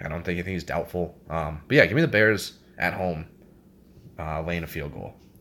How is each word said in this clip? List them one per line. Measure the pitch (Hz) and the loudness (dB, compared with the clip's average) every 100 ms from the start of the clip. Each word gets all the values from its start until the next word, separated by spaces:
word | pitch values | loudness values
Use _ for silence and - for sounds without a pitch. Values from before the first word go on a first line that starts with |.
I | 76 | -8
don't | 82 | -6
think, | 92 87 | -4 -4
I | |
think | 90 | -4
he's | 92 | -6
doubtful. | - 80 85 90 85 - - | -4 -4 -4 -4 -4 -8 -6
Um, | 80 78 76 - | -4 -4 -6 4
but | 139 | 6
yeah, | 104 | 6
give | |
me | 127 | 6
the | 160 | 4
Bears | 107 110 98 - - - - | 6 6 4 -2 -12 -18 -4
at | 87 | -2
home, | 87 92 80 80 - - - - - - - - - | 0 -2 -4 -8 -16 -20 -20 -20 -20 -20 -20 -18 -10
uh, | 78 78 | -6 -4
laying | 82 87 | -2 -4
a | 80 | -4
field | 78 71 | -6 -8
goal. | - 50 - - - | -8 -12 -14 -20 -20